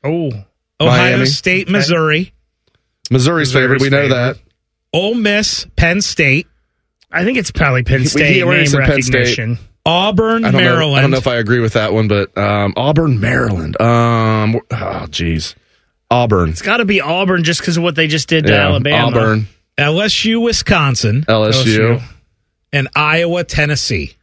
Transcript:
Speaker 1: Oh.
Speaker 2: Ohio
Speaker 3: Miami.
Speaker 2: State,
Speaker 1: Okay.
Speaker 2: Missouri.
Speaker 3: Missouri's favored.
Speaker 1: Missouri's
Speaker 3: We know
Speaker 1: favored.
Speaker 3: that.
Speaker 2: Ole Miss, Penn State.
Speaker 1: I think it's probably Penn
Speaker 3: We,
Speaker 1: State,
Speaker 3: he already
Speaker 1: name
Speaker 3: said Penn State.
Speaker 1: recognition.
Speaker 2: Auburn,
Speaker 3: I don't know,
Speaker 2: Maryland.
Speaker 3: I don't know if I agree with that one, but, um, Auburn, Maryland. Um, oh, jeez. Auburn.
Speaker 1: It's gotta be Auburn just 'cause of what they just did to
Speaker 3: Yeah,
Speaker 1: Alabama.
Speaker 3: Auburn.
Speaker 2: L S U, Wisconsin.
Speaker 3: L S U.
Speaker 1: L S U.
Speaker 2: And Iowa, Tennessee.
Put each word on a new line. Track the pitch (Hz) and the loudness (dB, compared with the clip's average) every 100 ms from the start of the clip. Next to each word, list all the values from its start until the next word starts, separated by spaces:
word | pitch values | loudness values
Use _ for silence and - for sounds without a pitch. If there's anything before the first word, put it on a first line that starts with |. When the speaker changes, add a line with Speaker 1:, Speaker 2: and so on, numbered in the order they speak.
Speaker 1:
Oh. | 143 170 156 110 - _ _ _ | -2 -2 -4 -6 -16 _ _ _
Speaker 2:
Ohio | 156 123 - | 2 4 2
Speaker 3:
Miami. | 123 131 | 2 0
Speaker 2:
State, | 143 185 185 - | -2 -2 -2 0
Speaker 1:
Okay. | |
Speaker 2:
Missouri. | 196 147 170 156 156 185 _ _ _ _ _ _ _ - | -2 0 0 0 -2 -4 _ _ _ _ _ _ _ -2
Speaker 3:
Missouri's | 127 131 170 139 | 0 2 0 0
favored. | 135 127 135 | 0 2 2
Speaker 1:
Missouri's | |
Speaker 3:
We | 135 | 2
know | 139 143 | 2 2
Speaker 1:
favored. | 127 | 0
Speaker 3:
that. | 123 - _ _ _ _ _ | -2 -4 _ _ _ _ _
Speaker 2:
Ole | 165 202 240 | -2 -2 0
Miss, | 208 208 208 - - - | 0 0 -2 -6 -6 0
Penn | 170 185 | 2 0
State. | 190 - 143 139 - _ _ _ _ _ _ | -2 0 2 0 -4 _ _ _ _ _ _
Speaker 1:
I | 165 | -4
think | 190 254 | -2 -2
it's | 185 | -4
probably | - 147 127 | -2 0 0
Penn | 120 131 | 0 0
Speaker 3:
We, | 127 | 0
Speaker 1:
State, | 147 147 135 | 0 2 2
Speaker 3:
he | |
already | - - | 2 2
Speaker 1:
name | 147 | 2
Speaker 3:
said | 139 131 | 2 2
Penn | 143 | 2
State. | 127 127 | 0 0
Speaker 1:
recognition. | 123 117 113 120 - _ 156 | 0 -2 -4 -6 -10 _ -2
Speaker 2:
Auburn, | 175 202 202 220 226 220 | 0 0 0 0 0 2
Speaker 3:
I | |
don't | 190 | 2
know, | 180 | 2
Speaker 2:
Maryland. | 170 156 139 | 2 0 2
Speaker 3:
I | |
don't | 135 | 2
know | 131 | 0
if | 127 | 0
I | 120 | -2
agree | 110 123 | 0 0
with | 113 | 2
that | 113 107 | 0 0
one, | 110 107 | 0 2
but, | 104 98 - | 0 -2 -2
um, | 101 104 101 - | -2 0 -2 0
Auburn, | 135 151 160 117 | 0 2 2 0
Maryland. | 113 127 120 92 78 - | 0 0 -2 -2 -4 -2
Um, | 117 117 117 117 110 110 107 113 - | 2 2 2 0 0 0 0 -2 -4
oh, | 113 95 - 80 | -8 -6 -8 -10
jeez. | - 85 80 80 - _ _ _ _ _ | -6 -4 -4 -6 -16 _ _ _ _ _
Auburn. | 120 120 98 82 | 0 2 2 0
Speaker 1:
It's | 82 | -2
gotta | 196 233 202 | -2 0 0
be | 196 | -2
Auburn | 139 175 190 185 | -2 -2 0 0
just | 165 165 | 0 -2
'cause | - 165 | -2 -2
of | |
what | 170 160 | -2 -2
they | 160 | -2
just | 156 - | -2 0
did | 160 147 | 0 2
to | |
Speaker 3:
Yeah, | 104 95 | 2 2
Speaker 1:
Alabama. | 95 139 139 117 | 0 0 0 0
Speaker 3:
Auburn. | 117 110 110 104 _ _ - | 0 2 0 -4 _ _ -4
Speaker 2:
L | 143 165 | -2 0
S | 208 - 220 | -2 -2 -2
U, | 226 | 0
Wisconsin. | 233 220 - 185 143 120 110 120 156 | 0 -2 0 0 2 0 0 0 0
Speaker 3:
L | 110 107 | 0 2
S | 110 123 | 2 2
U. | 107 110 | 2 2
Speaker 1:
L | 120 | 0
S | |
U. | - - _ _ _ _ _ | -4 -20 _ _ _ _ _
Speaker 2:
And | 147 135 143 | -4 -2 -2
Iowa, | 151 160 170 175 | 0 0 0 -2
Tennessee. | 170 - 147 147 - 92 69 _ | -4 -2 0 -2 -2 -4 -6 _